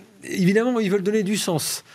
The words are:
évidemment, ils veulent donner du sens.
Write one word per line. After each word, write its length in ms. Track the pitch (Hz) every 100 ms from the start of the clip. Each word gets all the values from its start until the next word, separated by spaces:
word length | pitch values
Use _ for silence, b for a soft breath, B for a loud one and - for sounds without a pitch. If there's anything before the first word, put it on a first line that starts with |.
| - - -
évidemment, 540 | 196 180 202 240 247
ils 100 | 202
veulent 100 | 202
donner 220 | 190 220
du 140 | 190 214
sens. 480 | - 160 - - b